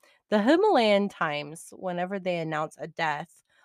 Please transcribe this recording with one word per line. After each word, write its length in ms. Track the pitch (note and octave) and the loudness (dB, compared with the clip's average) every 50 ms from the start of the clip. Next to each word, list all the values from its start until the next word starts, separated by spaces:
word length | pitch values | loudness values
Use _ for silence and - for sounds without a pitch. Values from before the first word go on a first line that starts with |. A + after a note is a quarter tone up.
| _ _ _ _ _ _ | _ _ _ _ _ _
The 140 | G#3 G#3+ | 0 2
Himalayan 680 | G3+ B3 D#4+ E4+ G#4+ G#4+ F#4 C4 A3+ G#3+ G3+ G3 G3+ G3 | 4 4 4 4 4 4 4 4 4 4 4 4 2 0
Times, 600 | - - F3 D#3 D3 D3 D3 D3 D#3 - - - | -2 -4 -4 -4 -4 -6 -8 -10 -14 -16 -18 -20
whenever 480 | - - F#3 F#3 F3 F3 F3+ F#3 G3+ G3 | -18 -10 -8 -6 -4 -4 -6 -6 -6 -6
they 200 | F3 F#3 F3 E3+ | -4 -4 -4 -2
announce 360 | D#3+ D#3+ D#3 D3+ D#3 D3+ - - | -4 -4 -4 -4 -4 -6 -8 -12
a 80 | D3 E3 | -14 -14
death 420 | - - E3 D#3 D3 D3+ E3+ - _ _ _ _ _ _ | -8 -4 -4 -4 -4 -4 -8 -14 _ _ _ _ _ _